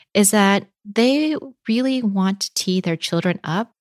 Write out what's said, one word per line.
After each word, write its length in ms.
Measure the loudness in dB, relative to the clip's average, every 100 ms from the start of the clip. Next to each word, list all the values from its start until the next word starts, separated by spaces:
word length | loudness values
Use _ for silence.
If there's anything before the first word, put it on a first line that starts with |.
| _
is 180 | 0 2
that 360 | 4 4 2 -2 _ -8
they 500 | 0 2 2 0 -4 -8 -10 -2
really 340 | 0 0 0
want 380 | -2 0 0 -2
to 120 | -6
tee 260 | -4 -2 -2
their 160 | -2 -4
children 440 | -4 -2 -2 -4
up 300 | -4 -6 -6 _